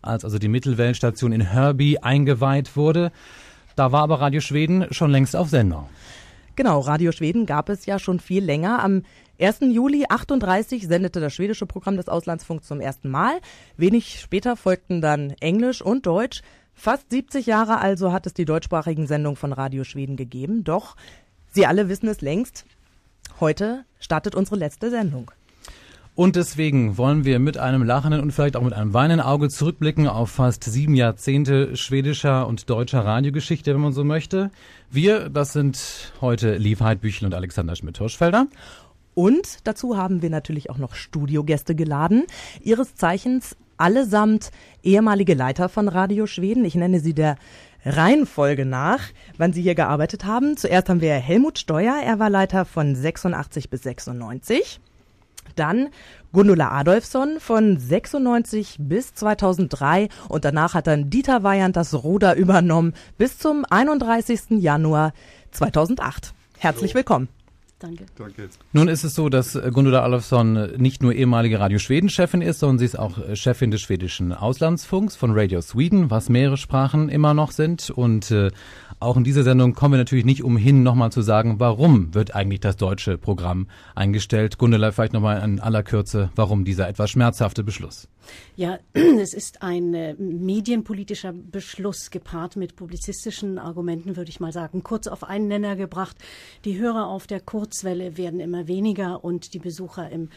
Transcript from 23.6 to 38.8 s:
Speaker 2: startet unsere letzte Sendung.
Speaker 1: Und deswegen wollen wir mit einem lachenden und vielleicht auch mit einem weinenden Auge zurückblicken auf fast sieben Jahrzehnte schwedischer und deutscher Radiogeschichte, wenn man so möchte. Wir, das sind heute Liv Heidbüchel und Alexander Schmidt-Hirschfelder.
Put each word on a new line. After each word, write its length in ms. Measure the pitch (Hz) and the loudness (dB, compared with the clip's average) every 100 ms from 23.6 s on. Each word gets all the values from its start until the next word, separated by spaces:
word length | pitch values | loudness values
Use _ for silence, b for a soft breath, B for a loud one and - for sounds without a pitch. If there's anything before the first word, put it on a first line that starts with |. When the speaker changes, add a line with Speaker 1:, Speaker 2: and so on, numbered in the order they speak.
| 208 254 - _ | -4 -6 -12 _
Speaker 2:
startet 360 | - 156 208 185 | -6 -4 -4 -4
unsere 220 | 196 202 | -2 -2
letzte 340 | 151 - 226 | -6 -6 -6
Sendung. 400 | 240 196 135 110 _ _ B B B B B B | -2 -4 -6 -12 _ _ B B B B B B
Speaker 1:
Und 220 | - 180 175 | 2 2 4
deswegen 640 | 170 139 156 139 113 98 | -2 -2 2 2 2 2
wollen 280 | 131 151 135 | 2 2 2
wir 120 | 123 | 2
mit 200 | 139 139 | 2 0
einem 260 | 127 131 | 0 2
lachenden 380 | 117 131 147 151 | 2 2 2 0
und 100 | 143 | 0
vielleicht 240 | 139 143 123 | 0 0 0
auch 80 | |
mit 100 | 123 | -2
einem 200 | 104 107 | 0 0
weinenden 260 | 110 151 156 | 2 4 4
Auge 300 | 123 147 147 | 2 0 0
zurückblicken 580 | - 151 170 151 156 147 | 0 -2 0 -2 2 0
auf 240 | 110 117 | 0 -4
fast 320 | - 127 - | 2 0 0
sieben 320 | - 117 151 135 | -4 -2 2 4
Jahrzehnte 800 | 120 104 - 139 139 139 139 127 | 2 0 -2 0 2 2 0 -4
schwedischer 720 | - 135 139 143 143 131 117 | -2 -2 0 0 0 0 0
und 220 | 113 - | -6 -2
deutscher 360 | 113 127 135 104 | -2 0 0 2
Radiogeschichte, 680 | 110 139 143 - 139 - | 0 0 -2 -4 -4 0
wenn 80 | 143 | 0
man 120 | 147 | 0
so 100 | 135 | 0
möchte. 460 | 147 160 156 190 196 B B B B | 0 -2 -2 -4 -4 B B B B
Wir, 400 | 135 185 214 170 | 2 2 2 0
das 240 | 139 143 | -4 -2
sind 600 | 147 139 135 - - - - | 0 0 -2 -10 -14 -16 -4
heute 360 | 127 117 117 101 | -2 0 0 0
Liv 240 | 107 107 | 0 2
Heidbüchel 440 | 110 104 110 101 101 | 2 0 -2 -4 -4
und 100 | 90 | -4
Alexander 400 | 90 - 85 82 | -6 -6 -6 -6
Schmidt-Hirschfelder. 720 | 80 - 110 - 170 208 277 B B B | -10 -6 -8 0 2 4 0 B B B